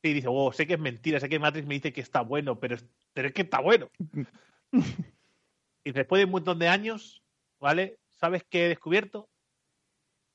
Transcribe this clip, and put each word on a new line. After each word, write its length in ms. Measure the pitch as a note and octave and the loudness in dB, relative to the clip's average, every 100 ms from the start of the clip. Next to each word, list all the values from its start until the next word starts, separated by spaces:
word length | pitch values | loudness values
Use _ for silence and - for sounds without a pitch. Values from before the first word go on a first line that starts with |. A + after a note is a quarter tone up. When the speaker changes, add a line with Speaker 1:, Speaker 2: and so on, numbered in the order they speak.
Speaker 1:
Sí, 80 | E3 | 0
dice, 140 | D3 B2 | 0 0
"Oh, 220 | C3 C3+ | 0 0
sé 140 | - D#3 | 0 -2
que 80 | |
es 60 | E3+ | 0
mentira, 380 | D3+ A#2 D#3+ D3+ | -2 -4 -2 -2
sé 80 | C3+ | 0
que 100 | D#3 | 0
Matrix 280 | D3+ D3+ C#3+ | 0 -2 -6
me 80 | |
dice 180 | C#3 D3 | -6 -6
que 80 | C3+ | -8
está 200 | B2 C3+ | -4 -2
bueno, 360 | A2+ C#3+ C#3+ A2+ | -2 -4 -4 -4
pero 140 | B2+ A#2+ | -4 -8
es, 100 | - _ _ | -10 _ _
pero 160 | - C3 | -6 -6
es 60 | |
que 80 | - | -4
está 180 | F#3 B2+ | -2 0
bueno". 300 | D3 A3+ - _ D#3+ D3 C3 - _ _ _ | 4 4 2 _ -10 -8 -8 -12 _ _ _
Speaker 2:
<laughs> 420 | B3 - - - _ _ _ _ _ _ _ | 0 0 -4 -10 _ _ _ _ _ _ _
Speaker 1:
Y 80 | C#3+ | -6
después 280 | C3+ - F#3+ | -2 2 4
de 40 | G3 | 4
un 40 | |
montón 260 | F#3 E3+ E3+ | 2 -2 0
de 100 | E3+ | 2
años, 540 | F#3+ G#3+ G#3+ - - _ _ _ _ | 2 0 -8 -12 -20 _ _ _ _
¿vale? 400 | C#3+ D#3+ F#3+ A3+ _ | 0 2 0 -6 _
¿Sabes 340 | _ E3+ F3+ - | _ -2 -2 -2
qué 180 | F3+ E3+ | 2 2
he 20 | |
descubierto? 600 | E3 E3 F#3 G3+ G#3+ G#3+ _ _ _ _ _ _ _ _ _ _ | 0 0 0 0 -12 -16 _ _ _ _ _ _ _ _ _ _